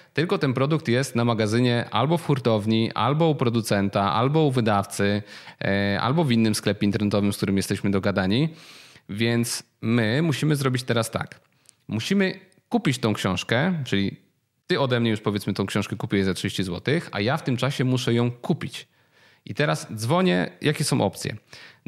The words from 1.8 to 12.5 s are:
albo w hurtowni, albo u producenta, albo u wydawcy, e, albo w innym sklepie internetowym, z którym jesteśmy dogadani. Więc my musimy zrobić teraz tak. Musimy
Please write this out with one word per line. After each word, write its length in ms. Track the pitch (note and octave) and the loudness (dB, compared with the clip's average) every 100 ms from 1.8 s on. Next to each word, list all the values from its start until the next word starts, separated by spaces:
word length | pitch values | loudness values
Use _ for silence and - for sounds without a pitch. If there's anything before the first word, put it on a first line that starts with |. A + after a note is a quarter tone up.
| - | 0
albo 280 | G#2+ C#3+ E3 | -2 0 0
w 80 | - | 0
hurtowni, 640 | C3+ A#2+ A2 G#2 A2 A2+ | 0 2 2 2 2 0
albo 360 | - A#2 D3+ E3 | 0 0 2 2
u 60 | |
producenta, 800 | C#3 B2 A#2 - G#2 G2 G2+ G2 | 2 0 0 0 0 2 0 0
albo 300 | A2 C3 D#3 | 2 2 2
u 80 | D3+ | 2
wydawcy, 720 | B2+ A2 G2+ G2 - G2+ G2+ - - - - | 2 2 2 0 0 0 0 -4 -14 -20 -6
e, 340 | - G2 G2+ G2+ | -2 0 0 0
albo 240 | A2+ D#3+ | 0 2
w 80 | D3 | 2
innym 220 | A#2 A2 | 4 2
sklepie 320 | G#2 G#2 G2+ G2+ | 2 0 0 0
internetowym, 460 | G2 G#2 G#2 G2+ | 2 0 2 0
z 40 | - | 0
którym 200 | G2 G2 | 0 0
jesteśmy 340 | - G2 G2+ | 0 -2 0
dogadani. 580 | G2 G2+ G2 F#2 A#2 D#3+ D#3+ - - - - - | 0 0 0 2 2 0 -4 -20 -20 -20 -20 -10
Więc 540 | G#2 A#2 A#2 A#2 - - _ | -2 0 0 -2 -6 -10 _
my 420 | A2 A#2+ G#2+ C3 | 0 0 2 0
musimy 340 | E3 B2+ D3+ C#3+ | 0 0 0 0
zrobić 260 | C3+ B2+ | 0 -2
teraz 280 | - A#2 A2 | 0 -2 0
tak. 300 | - - - _ _ _ _ - | -2 -4 -8 _ _ _ _ -6
Musimy 520 | G#2+ - G3 F#3+ - - | -4 0 2 0 -2 -14